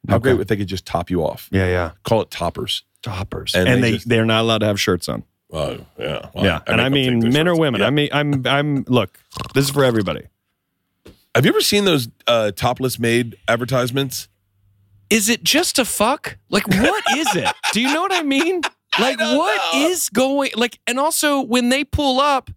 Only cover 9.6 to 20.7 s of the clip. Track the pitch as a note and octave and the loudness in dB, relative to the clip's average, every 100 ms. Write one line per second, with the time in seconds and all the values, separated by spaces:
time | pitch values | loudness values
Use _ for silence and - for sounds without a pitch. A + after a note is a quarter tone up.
9.6 | C#3 C#3+ C3 A2+ F2+ D#2 - _ _ _ | 0 2 4 4 0 -6 -10 _ _ _
10.6 | _ _ _ _ - - _ - E3 G#4+ | _ _ _ _ -20 -20 _ 2 4 4
11.6 | - G#3 G3 D3+ A#2 _ - A#2 G#2+ G2 | 2 2 2 2 -2 _ 0 2 2 0
12.6 | B2+ B2 C3 - A#2 A#2 A#2 - - A2+ | -2 0 -4 -2 0 2 0 -6 -2 -2
13.6 | A#2+ C3 B2 C3 C#3 - - _ _ _ | 0 -2 0 -2 -4 -8 -14 _ _ _
14.6 | _ _ _ _ _ A3 G3+ A#3 E3 C#4+ | _ _ _ _ _ 0 2 -2 0 0
15.6 | F4+ - B3 - G#3+ D4 - - _ G#3+ | 0 -2 -2 0 0 0 -6 -16 _ -2
16.6 | G3+ F#3+ C#4 G#4 - C#4 D4+ F#3+ - - | 0 2 2 0 0 0 0 0 -2 -4
17.6 | - G3+ B3+ D4+ F#4+ F#4 D4+ C4+ D#4+ F#4 | -4 -2 0 0 0 -2 0 0 0 -2
18.6 | D#4+ _ _ - A#3+ B3+ A3 C4 F4+ G#4+ | -4 _ _ 0 0 0 0 0 0 -2
19.6 | - C4 D#4 F4+ - G#3 C4 C#4 C4+ A3 | -2 0 0 0 -2 0 2 2 0 -2
20.6 | A#3+ | -4